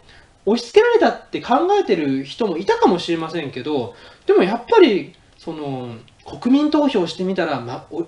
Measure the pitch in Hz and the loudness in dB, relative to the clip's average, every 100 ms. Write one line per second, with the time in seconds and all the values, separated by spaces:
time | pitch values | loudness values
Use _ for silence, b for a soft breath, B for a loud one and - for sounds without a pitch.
0 | b b b b - 233 - 403 480 466 | b b b b -2 -2 2 4 4 4
1 | 294 - - 151 151 262 349 403 - 180 | 2 -2 -8 -8 -2 0 2 0 0 -2
2 | 147 135 139 - 220 160 196 466 427 175 | -2 -4 -6 -4 -4 -2 -2 2 2 2
3 | - 165 160 170 143 127 123 147 113 B | -2 -6 -6 -8 -8 -8 -6 -4 -6 B
4 | B B - 403 185 226 - 453 330 190 | B B 2 4 4 0 2 6 6 4
5 | 135 - _ _ - 156 147 131 123 113 | -4 -16 _ _ -12 -10 -8 -8 -10 -14
6 | - _ - - 240 269 294 302 294 220 | -20 _ -18 -6 2 2 4 2 2 0
7 | 170 - 185 190 165 135 120 139 - 156 | -2 -4 -4 -2 -2 -4 -8 -12 -10 -10